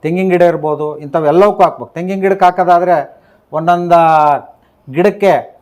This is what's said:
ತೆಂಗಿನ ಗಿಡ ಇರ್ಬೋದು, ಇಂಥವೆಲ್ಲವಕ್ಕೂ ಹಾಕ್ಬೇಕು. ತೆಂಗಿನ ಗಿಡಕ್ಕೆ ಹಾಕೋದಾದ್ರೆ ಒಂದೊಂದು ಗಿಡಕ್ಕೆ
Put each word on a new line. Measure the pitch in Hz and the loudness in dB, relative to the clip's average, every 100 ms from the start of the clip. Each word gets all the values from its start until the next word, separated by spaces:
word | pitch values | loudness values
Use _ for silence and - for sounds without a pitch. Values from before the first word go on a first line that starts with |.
ತೆಂಗಿನ | 160 180 190 | -4 -2 0
ಗಿಡ | 180 175 | 2 2
ಇರ್ಬೋದು, | 160 151 147 151 151 | 0 -4 -4 -6 -8
ಇಂಥವೆಲ್ಲವಕ್ಕೂ | 147 165 151 160 202 202 175 | -6 -2 0 2 2 2 0
ಹಾಕ್ಬೇಕು. | - 120 - | 0 -14 -12
ತೆಂಗಿನ | 180 196 190 | -8 -4 -2
ಗಿಡಕ್ಕೆ | 190 180 | 2 0
ಹಾಕೋದಾದ್ರೆ | 180 180 175 180 165 135 - _ _ _ 151 | 0 0 2 2 -2 -2 -14 _ _ _ -6
ಒಂದೊಂದು | 165 175 175 170 160 156 151 139 - _ _ _ - 135 | -2 -2 2 2 4 2 2 0 -4 _ _ _ -10 -2
ಗಿಡಕ್ಕೆ | 196 202 202 147 - _ | -2 0 0 0 -4 _